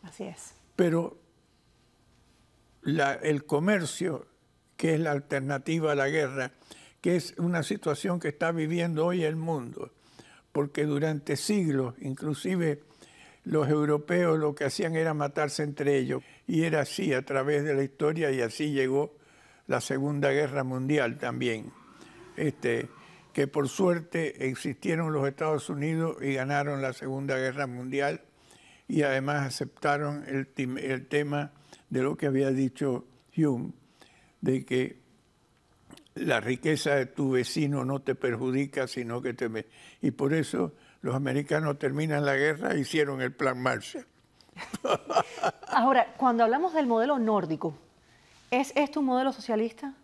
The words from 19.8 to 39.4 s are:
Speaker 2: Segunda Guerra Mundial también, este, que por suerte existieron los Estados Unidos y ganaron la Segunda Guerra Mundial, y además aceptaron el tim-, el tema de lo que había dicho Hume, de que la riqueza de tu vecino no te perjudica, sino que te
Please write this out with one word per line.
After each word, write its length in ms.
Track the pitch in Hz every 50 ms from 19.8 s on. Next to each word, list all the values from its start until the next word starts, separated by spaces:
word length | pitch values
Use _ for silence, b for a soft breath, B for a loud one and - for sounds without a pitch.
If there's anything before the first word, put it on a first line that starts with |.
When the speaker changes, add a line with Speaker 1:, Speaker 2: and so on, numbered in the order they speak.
Speaker 2:
Segunda 500 | - - 139 135 135 143 147 143 143 143
Guerra 320 | 135 143 151 139 131 143 131
Mundial 560 | 127 131 127 131 135 151 151 131 117 120 -
también, 540 | - 123 123 123 127 123 113 110 107 - - - - - B B B B B B B B -
este, 520 | - 165 151 135 - - 127 117 120 - 127 - B B B B B B B _
que 160 | - 143 139
por 200 | - 151 143 131
suerte 800 | - - 196 180 175 170 160 165 - 170 165 147 - - 135 131
existieron 640 | 131 - - - 131 - - - 165 160 170 160 156
los 140 | 147 135
Estados 420 | 139 139 - 160 156 156 147 - -
Unidos 460 | 151 143 143 156 160 160 165 165 - - -
y 120 | 139 135
ganaron 460 | 135 131 135 143 143 143 143 143 139 135
la 100 | 131 123
Segunda 440 | - - 131 135 135 139 139 135
Guerra 300 | 131 131 131 127 143 143
Mundial, 540 | 127 123 123 123 131 131 139 139 139 - - - _ _ b b b b b b b b b b
y 160 | b 247 160 147
además 420 | 143 135 135 135 143 147 147 139 131
aceptaron 760 | 123 - 147 131 - - - 151 143 143 151 147 147 143 - -
el 180 | 135 135 135
tim-, 320 | - - - 135 127 127 -
el 300 | - 135 135 127 131 -
tema 420 | - 147 147 147 147 147 143 143 - B B B B B B B
de 120 | - 131 131
lo 140 | 139 147
que 100 | - -
había 240 | 143 131 135 139 135 135
dicho 540 | 127 135 131 - - 147 139 127 120 - - _ _ _ _ _
Hume, 360 | - 160 147 131 120 - - - - b b b b b b b b b b b b
de 240 | - - 131 131 -
que 380 | - 127 127 127 - - - _ _ _ _ _ _ _ _ _ _ _ _ _ _ _ _ _ _ - - - _ _
la 260 | - - - 131 113
riqueza 540 | 104 123 127 123 - 156 156 143 - 156 143
de 120 | 139 131
tu 260 | 123 - - 147 135 131
vecino 520 | 127 123 - - 165 156 143 143 139 127
no 160 | 127 139 139 135
te 120 | - 131
perjudica, 720 | - - 127 120 113 127 127 127 135 139 139 - 143 131
sino 340 | 120 - - 123 113 117 120
que 140 | 131 131 120
te 140 | 120